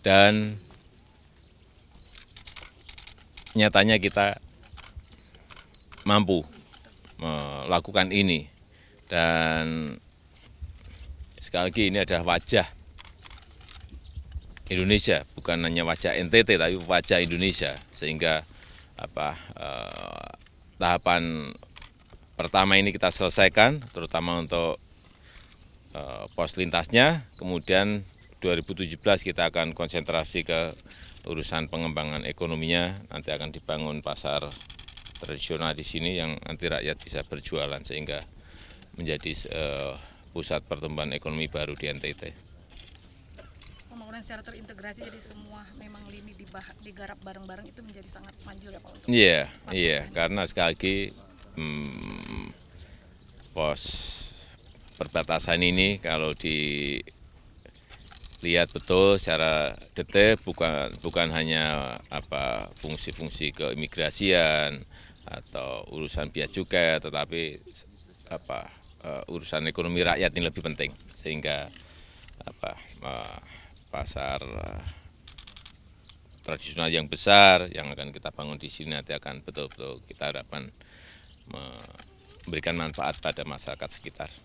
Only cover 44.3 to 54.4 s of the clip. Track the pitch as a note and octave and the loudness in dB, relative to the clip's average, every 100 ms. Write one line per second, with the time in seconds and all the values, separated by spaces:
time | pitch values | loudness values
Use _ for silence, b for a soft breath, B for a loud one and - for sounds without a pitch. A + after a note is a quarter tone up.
44.3 | A3 A3+ A3 G#3+ G3 G3+ G#3 A#3 A3 G#3 | -16 -16 -18 -18 -16 -16 -14 -16 -16 -18
45.3 | G#3 G#3 G#3+ G3+ G#3+ G#3+ G#3 G3+ G#3 G#3 | -18 -18 -18 -18 -18 -18 -18 -18 -18 -18
46.3 | F#3+ F#3+ G3 F#3 - G#3 F#3+ G3 - F#3+ | -18 -18 -16 -18 -20 -20 -16 -16 -14 -16
47.3 | F#3+ F#3+ F#3 G#3+ - A3 G3 - G3 G3 | -16 -14 -16 -18 -20 -20 -20 -18 -18 -18
48.3 | - - G3 G#3 - - - - A#2+ G2 | -18 -18 -16 -16 -18 -18 -12 4 10 10
49.3 | D#2+ C#2 - - F#2 E2+ D2 C#2+ D2 E2 | 10 2 -10 -6 2 2 2 -2 -2 0
50.3 | G2+ F2 - E2+ E2 F#2+ G2 G2 - - | 0 -4 0 0 2 0 -2 -4 -10 -20
51.3 | - - - D#2 D2 D2 A1+ G1+ G1+ G1+ | -20 -16 -8 -6 -6 -8 -10 -10 -10 -10
52.3 | G#1+ G1+ - - B B B B B - | -10 -10 -16 -20 B B B B B -20
53.3 | - - F2 D#2 D2 - - - - - | -20 -10 -2 0 0 -4 -4 -6 -6 -8
54.3 | B | B